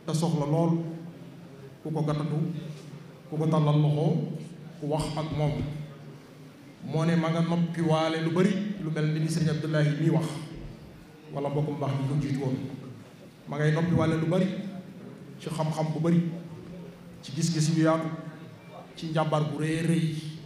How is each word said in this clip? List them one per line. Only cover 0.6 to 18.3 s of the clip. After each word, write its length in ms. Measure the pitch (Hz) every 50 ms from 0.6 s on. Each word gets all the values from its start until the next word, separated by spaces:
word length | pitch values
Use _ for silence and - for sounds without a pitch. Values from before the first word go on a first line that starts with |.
| 170 170 170 165 - - - - - - - - - - - - - - - - - - - -
ku 80 | - 156
ko 100 | 156 151
gàttatu, 360 | 151 151 147 147 147 151 151 - - - - - - - - - - - - - - - - - - -
ku 40 | 156
ko 100 | 156 160
tàllal 320 | 156 160 156 151 147 147 151
loxo, 260 | 151 147 147 143 131 - - - - - - - - - - - - - - -
ku 60 | 147 143
wax 160 | 156 156 147 - -
ak 140 | 160 151 156 -
moom. 260 | 147 151 143 127 117 - - - - - - - - - - - - - - - - - - - - - - - - -
Moo 200 | 127 147 156 160
ne 120 | 170 170
ma 120 | 170 160 165
nga 100 | 165 170
noppiwaale 840 | 165 175 170 170 170 160 - 165 160 156 156 156 160 160 165 165
lu 80 | 165 165
bari, 220 | 160 185 190 208 190 185 - - - -
lu 80 | 156 156
mel 160 | 160 160 151 151
ni 160 | 156 160 160 160
Sëriñ 220 | - 156 151 160
Abdullahi 500 | 147 - 160 151 156 151 147 147 - -
mi 100 | 165 165
wax, 160 | 160 - - - - - - - - - - - - - - - - - - - - - - -
wala 160 | - 139 143 139
mbokk 200 | 143 151 - 147
mu 100 | 139 135
baax 120 | 135 135 - 139
mi 100 | 135 131
ko 60 | 147 -
jiitu 180 | 127 147 143 139
woon. 160 | 139 127 127 - - - - - - - - - - - - - - - - - - -
Ma 80 | 139
ngay 160 | 147 151 156
noppiwaale 420 | 156 165 170 175 165 - 156 160 165 160
lu 60 | 156
bari 200 | 151 180 196 - - - - - - - - - - - - - - - - - - - -
ci 80 | - 156
xam-xam 440 | - - 156 156 - - 156 156 -
bu 60 | -
bari, 200 | 160 170 170 170 - - - - - - - - - - - - - - - - - - - -
ci 100 | - -
gis-gis 380 | 127 160 170 170 156 156 151 165 165
yu 60 | 160 156
yaatu, 240 | 160 160 160 156 - - - - -